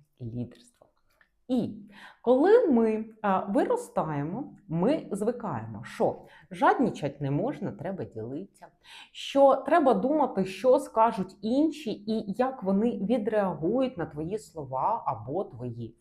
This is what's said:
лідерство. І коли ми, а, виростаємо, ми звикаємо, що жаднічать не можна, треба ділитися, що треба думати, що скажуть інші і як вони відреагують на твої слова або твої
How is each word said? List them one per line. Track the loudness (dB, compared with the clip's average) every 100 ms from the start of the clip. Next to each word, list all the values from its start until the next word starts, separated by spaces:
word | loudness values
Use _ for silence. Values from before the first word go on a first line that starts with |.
| _ -14
лідерство. | -10 -8 -8 -12 -20 _ _ _ _ _ _ _ -4
І | -2 -2 -6 -18 -20 -20 -4
коли | 2 4 8 6 6
ми, | 4 4 0 -4 -4
а, | 0 0
виростаємо, | 0 0 2 0 -2 -4 -2 -2 -4 -6 -10 -14 -6
ми | 0 0 0 -4
звикаємо, | -4 -4 -4 -6 -8 -8 -12
що | -10 -2 -2 -2 -12 -20 -14
жаднічать | 0 2 4 0 -2 -6 -4
не | -2
можна, | -2 -2 -4 -8
треба | -8 -8 -8
ділитися, | -10 -10 -10 -10 -12 _ -20 _ -20 -20 -20
що | -14 -2 6 6 6
треба | 4 4 4
думати, | 4 2 2 0 0
що | -4 0 4 4
скажуть | 2 2 2 2 -6 -6
інші | -2 2 2 0 -8
і | -8 -4 -4 -4
як | -2 -2 -2
вони | 0 2 2
відреагують | 0 0 0 0 0 0 -2 -2 0 0 -4
на | -8
твої | -8 -8 -8
слова | -10 -14 -8 -2 -2 -2 -4
або | -6 -6 -6
твої | -6 -8 -10 -10 -12 -14